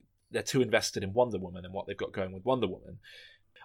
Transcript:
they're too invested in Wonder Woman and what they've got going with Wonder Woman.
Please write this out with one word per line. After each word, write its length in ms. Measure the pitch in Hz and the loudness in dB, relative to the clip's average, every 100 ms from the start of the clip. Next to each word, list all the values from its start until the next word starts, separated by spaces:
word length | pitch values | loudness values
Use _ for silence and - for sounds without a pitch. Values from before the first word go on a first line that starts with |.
| _ _ _ | _ _ _
they're 100 | 110 | -4
too 200 | - 139 | 2 2
invested 400 | 113 110 - - | 6 4 2 -2
in 100 | 95 | 0
Wonder 260 | 110 123 95 | 4 4 2
Woman 260 | 92 90 | -6 -10
and 100 | 90 | -8
what 120 | 98 - | -8 -6
they've 80 | 101 | -6
got 160 | - | -6
going 180 | 104 92 | -4 -4
with 120 | 95 | -4
Wonder 240 | 113 127 98 | 0 2 0
Woman. 300 | - 78 - - - - _ _ - | -2 -12 -16 -18 -20 -20 _ _ -14